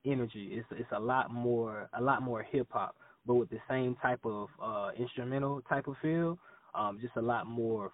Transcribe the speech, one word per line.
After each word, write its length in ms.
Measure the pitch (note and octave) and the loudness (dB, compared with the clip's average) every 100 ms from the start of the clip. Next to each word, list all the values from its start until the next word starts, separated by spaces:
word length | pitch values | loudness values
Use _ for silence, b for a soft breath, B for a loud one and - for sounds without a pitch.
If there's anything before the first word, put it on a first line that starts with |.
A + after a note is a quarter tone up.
energy. 460 | C3+ C3+ A#2 G#2+ G2 | 0 2 0 -4 -8
It's, 140 | G#2+ A#2 | -6 -6
it's 180 | - A#2+ | -8 -4
a 60 | G#2 | -2
lot 320 | A#2 C3 - | 2 2 2
more, 560 | A#2+ A#2+ A#2+ A2+ G#2+ G2+ - | 0 2 2 2 -4 -6 0
a 40 | |
lot 180 | B2+ B2+ | 2 2
more 220 | B2+ A2+ | 2 -2
hip 240 | A2 C#3 A#2+ | 0 0 0
hop, 260 | A2+ G2 - b b A#2 | -2 -2 -6 b b 4
but 100 | A#2+ | 4
with 120 | A2+ | 4
the 80 | A2+ - | -2 -2
same 260 | C3 B2+ A#2+ | 0 0 2
type 180 | B2+ B2 | 0 0
of, 240 | A#2 G#2 G#2 - | -2 -4 -6 -8
uh, 280 | A2 G#2+ G2+ - | -4 -2 -2 -2
instrumental 640 | B2 - B2 C3+ C#3 C#3+ | -4 -4 -2 0 0 -2
type 260 | - C#3 C#3 | 0 0 0
of 80 | C#3 | -2
feel. 360 | D#3 E3 E3 F3 B B B | 2 2 2 0 B B B
Um, 240 | - G#2 G2+ | -4 -4 -4
just 160 | A#2+ A#2+ | -6 -2
a 60 | |
lot 240 | A2+ A#2 G#2 | 0 0 -2
more 440 | A#2 A2+ A2 G2 | -2 0 0 -2